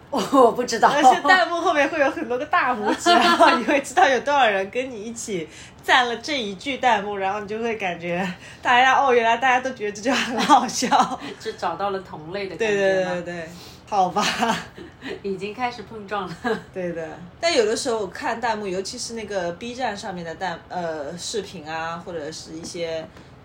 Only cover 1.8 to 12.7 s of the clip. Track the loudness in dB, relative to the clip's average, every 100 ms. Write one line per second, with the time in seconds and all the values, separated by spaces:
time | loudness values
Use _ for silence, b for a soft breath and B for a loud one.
1.8 | 2 2 0 0 -4 -4 0 0 2 0
2.8 | -2 0 4 6 6 6 6 4 2 0
3.8 | 2 4 4 4 2 4 4 2 -2 -4
4.8 | -6 -8 -10 -10 -8 -6 -8 B B B
5.8 | 2 4 4 -2 -4 -4 -4 -8 -6 0
6.8 | 2 2 0 -4 -4 -4 -6 -6 -4 -4
7.8 | -4 -6 -4 -4 -4 -8 B B 4 6
8.8 | 6 6 4 4 4 2 4 2 0 -6
9.8 | -8 -4 -2 0 -2 0 4 4 4 -2
10.8 | 2 2 2 -2 -10 -12 -12 -6 -6 -4
11.8 | -4 -4 -8 -14 -10 -8 -8 -4 0